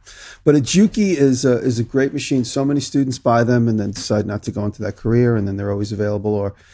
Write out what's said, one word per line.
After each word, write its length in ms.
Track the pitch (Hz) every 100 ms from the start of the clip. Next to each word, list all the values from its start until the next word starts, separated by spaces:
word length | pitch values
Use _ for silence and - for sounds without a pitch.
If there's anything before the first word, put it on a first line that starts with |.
| - - - -
But 120 | 156 147
a 40 |
Juki 560 | 117 175 214 220 196 147
is 300 | 139 127 135
a, 140 | 120
is 200 | 127 117
a 40 | 113
great 260 | 135 139
machine. 320 | 143 - 135
So 220 | 117 139 139
many 160 | 143
students 360 | - 139 135 120
buy 260 | 123 117 117
them 240 | 123 117
and 100 | 110
then 120 | 101
decide 340 | 101 - 107 101
not 180 | 104
to 80 | -
go 140 | 98 104
into 160 | -
that 160 | 98 -
career, 400 | 110 120 120 113
and 100 | 98
then 80 | 98
they're 160 | 101
always 220 | 101 104
available. 380 | 104 104 104 104 104
Or 180 | 101 - _